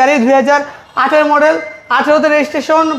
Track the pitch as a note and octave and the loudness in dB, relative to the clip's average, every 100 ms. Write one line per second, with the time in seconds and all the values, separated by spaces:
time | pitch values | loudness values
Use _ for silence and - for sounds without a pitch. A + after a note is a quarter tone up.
0 | C4 D4 A3+ C4+ C4 C#4+ C#4+ - - - | 2 2 2 2 2 0 -2 -14 -12 -6
1 | C4 D4+ D4+ D4 D4+ E4 - - - B3+ | -2 0 2 2 2 0 -6 -16 -6 -4
2 | C#4+ D4+ D4+ D4+ C#4+ D#4 - D#4 D#4+ | 0 0 2 0 -2 -6 -2 0 0